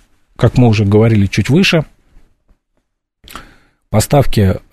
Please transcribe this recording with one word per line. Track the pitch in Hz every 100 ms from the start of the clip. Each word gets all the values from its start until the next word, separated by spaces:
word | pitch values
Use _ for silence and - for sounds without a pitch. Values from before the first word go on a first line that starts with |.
| _ _ _ -
как | 127 120
мы | 120
уже | 104
говорили | 98 104 113 110 98
чуть | - 101
выше, | 151 - 170 139 _ _ - _ _ _ _ _ _ _ _ _ _ - - - _ _ _ _
поставки | 110 - 143 123 - 95 - -